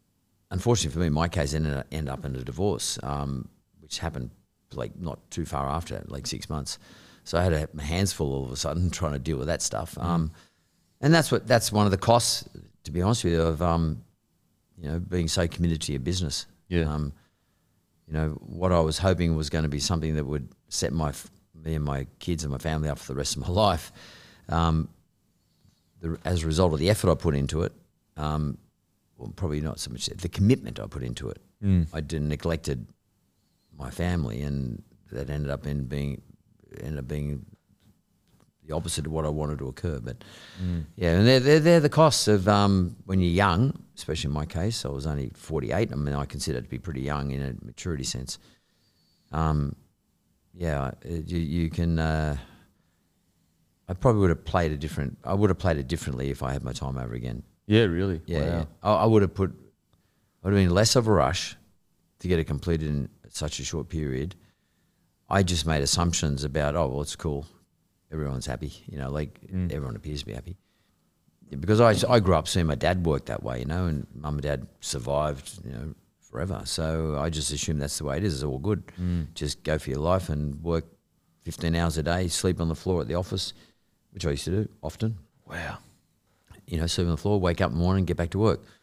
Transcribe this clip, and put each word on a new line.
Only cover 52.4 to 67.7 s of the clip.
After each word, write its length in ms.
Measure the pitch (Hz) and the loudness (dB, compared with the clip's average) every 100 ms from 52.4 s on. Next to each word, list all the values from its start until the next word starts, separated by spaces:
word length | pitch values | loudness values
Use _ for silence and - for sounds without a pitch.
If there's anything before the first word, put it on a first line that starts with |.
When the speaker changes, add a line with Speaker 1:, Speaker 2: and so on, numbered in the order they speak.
| - - _ _ _ _ _ _ _ _ _ _ _ _ - | -8 -20 _ _ _ _ _ _ _ _ _ _ _ _ -8
Speaker 1:
I 60 | |
probably 280 | 92 131 107 | 2 4 6
would 80 | 92 | 6
have 160 | 78 - | 4 0
played 260 | 92 80 | 0 0
a 60 | 73 | -2
different. 400 | 78 - 71 - | -4 -4 -4 -6
I 100 | 64 | -4
would 160 | 98 101 | 2 4
have 80 | 90 | 4
played 180 | 92 76 | 2 0
it 100 | 65 | 0
differently 420 | 82 73 64 69 | -4 -4 -4 -4
if 120 | 65 | -4
I 120 | 65 | -4
had 100 | 69 | -4
my 80 | 64 | -4
time 240 | 65 69 65 | -6 -6 -6
over 160 | 60 | -6
again. 300 | 60 60 60 - _ - | -6 -6 -8 -12 _ 4
Speaker 2:
Yeah, 180 | 110 | 6
really. 380 | 104 85 98 82 - | 6 2 0 -2 -2
Speaker 1:
Yeah, 140 | 80 | -2
Speaker 2:
Wow. 60 | 82 | 0
Speaker 1:
yeah. 200 | 85 78 - | 0 -4 -4
I, 120 | 101 | 0
I 120 | 104 113 | 4 6
would 160 | 110 | 6
have 120 | 95 | 6
put. 180 | - 95 - - _ _ _ _ _ _ _ | 2 -2 -2 -20 _ _ _ _ _ _ _
I 40 | 92 | 2
would 60 | 101 | 6
have 60 | |
been 100 | 92 | 6
less 220 | 90 113 131 | 6 6 4
of 120 | 110 | 6
a 40 | |
rush 440 | 92 67 90 - - _ _ _ _ _ _ | 6 6 2 -6 -10 _ _ _ _ _ _
to 80 | 87 | 0
get 120 | 85 | 2
it 60 | 76 | 2
completed 420 | 71 87 82 78 | -2 0 0 0
in 200 | 73 64 - - | -2 -4 -10 -14
such 300 | - 76 - | -6 -6 -6
a 40 | |
short 260 | 65 80 60 | -6 -6 -6
period. 460 | 82 73 64 82 - _ _ _ _ _ _ _ _ - | -4 -4 -4 -6 -10 _ _ _ _ _ _ _ _ 0
I 140 | 98 | 2
just 220 | 87 85 78 | 4 2 2
made 160 | 78 | 0
assumptions 640 | 69 - 85 82 78 69 | 2 2 2 2 0 -2
about, 320 | 73 76 73 80 | -2 -2 0 0
"Oh, 120 | 71 | 0
well, 140 | 67 | -2
it's 140 | 76 - | -6 -6
cool. 300 | 82 71 76 - _ | -4 -6 -8 -18 _